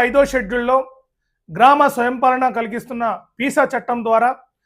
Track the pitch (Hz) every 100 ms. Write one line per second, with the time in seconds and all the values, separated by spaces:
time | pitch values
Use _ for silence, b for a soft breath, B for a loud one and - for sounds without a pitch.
0 | 247 269 277 269 196 240 240 262 262 -
1 | _ _ _ _ - 165 247 285 285 277
2 | 240 254 254 254 254 214 226 226 - 233
3 | 233 196 - - 254 302 262 254 - 240
4 | 226 226 240 269 _ _